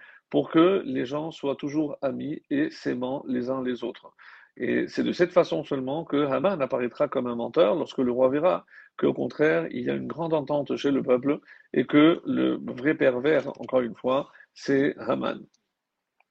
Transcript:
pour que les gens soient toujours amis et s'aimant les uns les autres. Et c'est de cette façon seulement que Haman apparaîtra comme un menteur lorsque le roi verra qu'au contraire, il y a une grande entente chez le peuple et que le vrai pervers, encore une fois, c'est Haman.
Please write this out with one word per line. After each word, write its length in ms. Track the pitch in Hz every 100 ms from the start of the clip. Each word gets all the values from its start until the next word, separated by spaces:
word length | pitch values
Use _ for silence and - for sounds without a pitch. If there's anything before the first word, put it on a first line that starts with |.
| - - _
pour 200 | 147 139
que 320 | 165 175 196 -
les 180 | 131
gens 260 | 123 147 160
soient 240 | - 143
toujours 440 | 131 147 151 147 -
amis 400 | 139 123 131 156 -
et 220 | 143 160
s'aimant 520 | - 143 127 127 143 -
les 220 | 127 123
uns 120 | 135
les 220 | 127 120
autres. 300 | 117 - - _ - - - -
Et 320 | 123 120 139
c'est 140 | -
de 100 | 120
cette 200 | - 175
façon 320 | 180 156 160
seulement 400 | 143 139 131 147
que 120 | 165 143
Haman 460 | 147 131 180 180
apparaîtra 460 | 131 123 123 - 147
comme 180 | 135 123
un 80 |
menteur 400 | 120 117 156 190
lorsque 240 | 175 - -
le 120 | 127
roi 200 | 123 131
verra 340 | 143 175 175 - - - -
qu'au 160 | 139
contraire, 540 | 131 127 - 151 165 160
il 120 | 123
y 80 | 127
a 40 |
une 120 | 139 127
grande 260 | 135 165
entente 440 | 156 135 147 135 123
chez 140 | 143
le 120 | 135
peuple 380 | 123 127 139 147 - - _
et 100 | -
que 380 | 127 147 156 170
le 340 | - 127 127 127 139
vrai 220 | 127 135
pervers, 540 | 156 139 123 139 151 135 -
encore 220 | 120 131
une 120 | 117
fois, 360 | 98 127 135 - - -
c'est 420 | - - 139 143 -
Haman. 480 | 113 135 - - - _ _ _ _ _ _ _ _